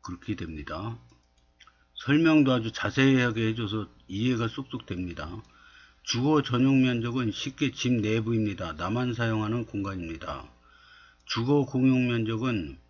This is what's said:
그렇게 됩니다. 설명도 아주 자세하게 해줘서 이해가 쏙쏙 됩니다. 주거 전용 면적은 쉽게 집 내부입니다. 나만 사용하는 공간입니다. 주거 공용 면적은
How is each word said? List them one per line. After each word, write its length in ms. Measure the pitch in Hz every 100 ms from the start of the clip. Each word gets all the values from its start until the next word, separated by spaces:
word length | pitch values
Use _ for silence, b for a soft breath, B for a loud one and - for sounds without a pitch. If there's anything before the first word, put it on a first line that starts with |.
그렇게 340 | - 90 - 98
됩니다. 600 | 80 78 73 78 107 117 - _ _ _ _ _ b b b -
설명도 580 | - 147 165 156 135
아주 180 | 127 113
자세하게 800 | - 104 101 135 131 123 110 110
해줘서 400 | 110 107 107 104 - _
이해가 400 | 95 123 120 113
쏙쏙 380 | - 135 120 -
됩니다. 580 | 90 90 82 - 107 - b b b b b
주거 380 | - 117 135 151
전용 400 | 139 123 131 135
면적은 500 | 127 120 117 123 117
쉽게 400 | - - 131 139
집 200 | - 123
내부입니다. 800 | 120 104 113 110 113 107 90 90
나만 400 | 78 90 113 123
사용하는 520 | 117 117 110 107 117 113
공간입니다. 840 | 101 98 95 82 82 82 67 69 _ b b b b b b -
주거 400 | - 120 147 135
공용 420 | 131 131 127 123
면적은 720 | 117 110 113 127 110 78 - _